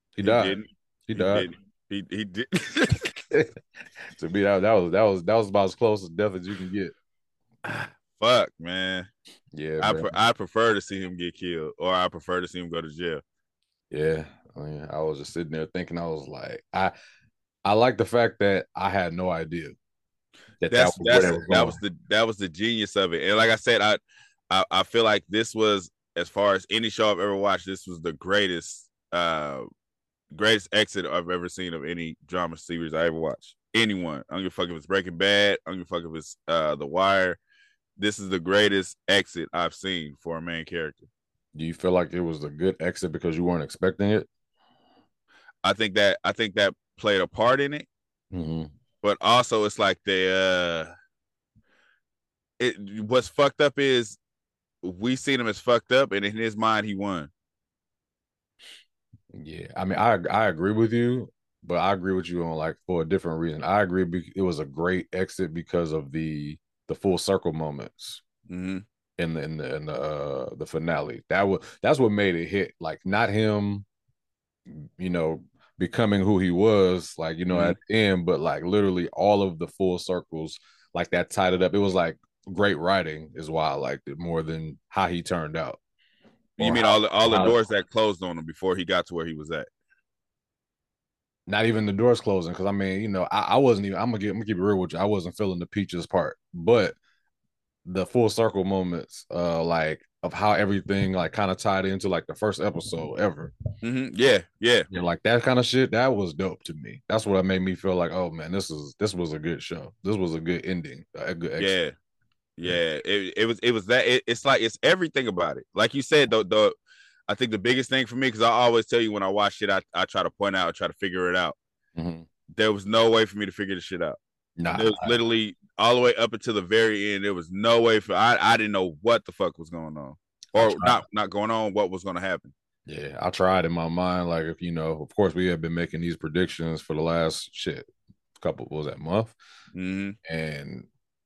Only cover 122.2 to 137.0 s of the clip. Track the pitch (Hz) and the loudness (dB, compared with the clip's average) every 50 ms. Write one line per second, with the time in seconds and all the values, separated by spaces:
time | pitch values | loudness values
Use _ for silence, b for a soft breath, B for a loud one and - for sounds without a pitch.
122.2 | 80 _ _ _ _ _ - 110 107 110 104 101 95 104 113 113 113 113 113 113 | -16 _ _ _ _ _ -2 0 2 2 2 0 -2 0 4 4 6 6 6 6
123.2 | 110 101 98 104 104 95 - - 101 95 98 87 - - 95 87 85 73 - - | 4 2 0 -6 -6 -6 -6 -8 -6 -6 -6 -8 -8 -8 -6 -4 -4 -4 -6 -8
124.2 | _ _ _ _ _ _ _ 85 85 82 - 107 110 113 104 - - 113 120 117 | _ _ _ _ _ _ _ -6 -4 -2 -2 2 2 2 2 0 0 0 2 2
125.2 | 117 117 117 113 110 104 87 _ _ _ - - 107 117 123 123 123 120 - 107 | 2 2 2 0 0 -2 -6 _ _ _ -4 0 2 4 4 6 4 4 4 4
126.2 | 117 110 113 104 - 127 110 101 90 87 110 113 113 110 107 101 101 104 101 98 | 0 -2 -2 -4 -4 -2 -2 -2 0 2 4 4 4 4 2 0 -2 -2 -2 -2
127.2 | 98 104 95 87 82 82 92 98 107 117 117 117 117 113 110 107 - 107 92 90 | -2 -2 -4 -4 -6 -8 -6 0 2 4 6 6 6 6 4 4 2 0 2 4
128.2 | 113 120 120 - 92 110 110 113 107 104 101 95 92 87 76 73 92 117 117 107 | 4 4 4 4 4 4 4 4 2 0 0 0 -2 -2 -4 -2 2 2 2 2
129.2 | - - - - 95 87 - - 82 80 85 82 80 78 78 73 69 67 76 _ | 2 -6 -6 -4 -4 -4 -4 -8 -18 -14 -12 -12 -12 -12 -12 -14 -14 -16 -18 _
130.2 | _ _ _ _ - _ - 110 113 107 - - - 123 120 101 - - 104 107 | _ _ _ _ -14 _ 4 4 6 6 4 2 4 4 4 2 0 -4 -4 -4
131.2 | 104 92 98 101 104 110 113 113 110 104 95 104 101 90 92 92 92 98 87 87 | -4 -2 -2 -4 -2 -2 -2 -2 -2 -2 0 0 0 0 -2 -6 -8 -6 -8 -6
132.2 | 95 95 90 80 _ 71 _ _ _ _ _ _ _ - 73 73 73 69 - - | -4 -4 -4 -4 _ -14 _ _ _ _ _ _ _ -14 -12 -12 -10 -10 -8 -4
133.2 | - 90 - - 92 92 95 92 85 82 87 85 82 82 85 90 92 90 90 90 | -4 -4 0 2 4 4 4 4 2 2 0 -2 -2 -2 -2 0 0 0 0 0
134.2 | 87 85 85 82 80 80 82 - 87 87 85 80 78 80 80 78 76 - - - | 0 -2 -2 -2 -2 -4 -6 -8 -8 -6 -6 -4 -4 -4 -4 -6 -8 -8 0 2
135.2 | 101 87 82 90 92 92 87 80 80 82 85 85 85 - - 80 85 85 80 - | 2 2 2 2 0 0 0 -2 -4 -4 -2 -2 -4 -4 -4 -6 -4 -4 -6 -6
136.2 | - 78 76 90 92 85 - - 82 80 80 78 - - 78 78 | -8 -4 0 0 0 0 -2 -6 -6 -6 -6 -6 -6 -6 -4 -2